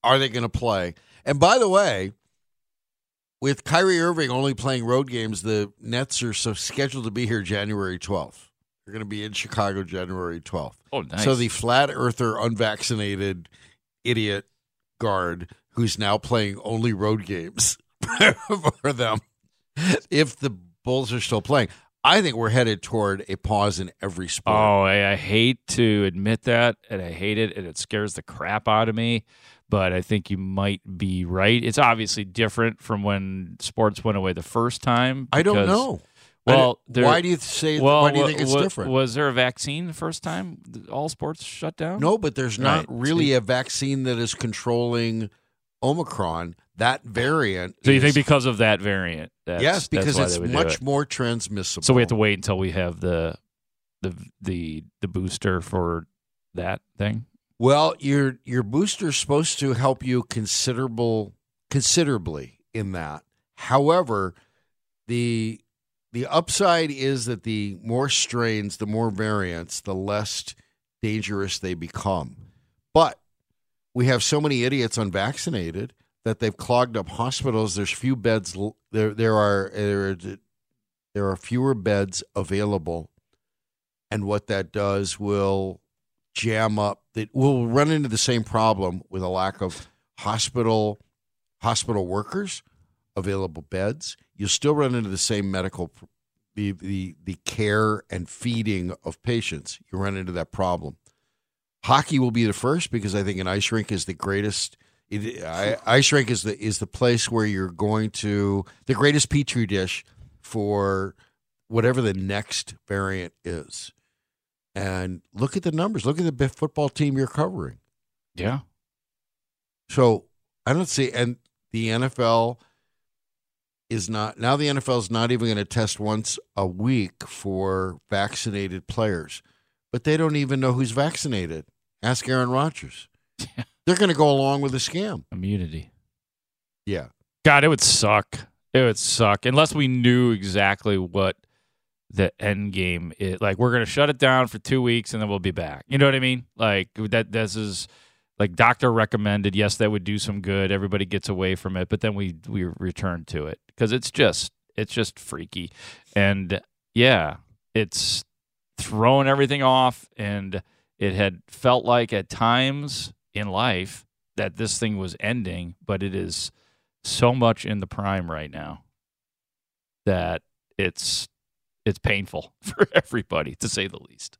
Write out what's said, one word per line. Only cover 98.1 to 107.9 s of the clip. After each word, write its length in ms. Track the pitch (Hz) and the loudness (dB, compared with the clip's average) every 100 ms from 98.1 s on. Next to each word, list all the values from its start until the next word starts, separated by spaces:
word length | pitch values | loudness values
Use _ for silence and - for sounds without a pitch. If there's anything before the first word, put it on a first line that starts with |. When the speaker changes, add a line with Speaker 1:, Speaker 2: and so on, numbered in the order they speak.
| 92 87 | -8 -8
Speaker 1:
feeding 640 | - 123 117 107 98 87 90 - | -8 -4 -2 -2 -2 -4 -6 -10
of 160 | - | -10
patients. 560 | - 117 107 76 - - _ | -4 -2 -2 -8 -12 -18 _
You 80 | 92 | -6
run 180 | 98 95 | -4 -4
into 160 | 92 | -6
that 180 | 87 82 | -6 -8
problem. 460 | - 95 87 76 - _ _ _ _ _ _ _ _ - | -2 -2 -2 -6 -14 _ _ _ _ _ _ _ _ 2
Hockey 340 | 135 147 147 | 2 4 2
will 120 | 127 | 2
be 120 | 113 113 | 2 2
the 60 | |
first 400 | 98 120 165 - | 2 0 0 -2
because 240 | 120 101 101 | -4 -2 -2
I 80 | |
think 160 | 98 92 | -2 -2
an 80 | 92 | -2
ice 240 | 98 101 | -2 0
rink 200 | 113 104 | -2 -2
is 100 | 101 - | -4 -4
the 80 | |
greatest. 600 | 87 98 98 104 98 - _ _ _ _ | -6 -2 -2 -2 -4 -6 _ _ _ _
It, 320 | 104 110 123 | -8 -8 -10
I, 340 | 85 82 104 107 - | -8 -2 -2 -2 4
ice 260 | 123 135 | 4 6
rink 180 | 147 117 | 4 2
is 140 | 117 | -2
the, 160 | 107 104 | -2 -4
is 200 | 110 101 | -4 -4
the 80 | 101 | -6
place 440 | - 123 120 - | 0 2 2 0
where 140 | 113 107 | 0 0
you're 240 | 98 95 | -2 -4
going 400 | 85 104 | -2 -2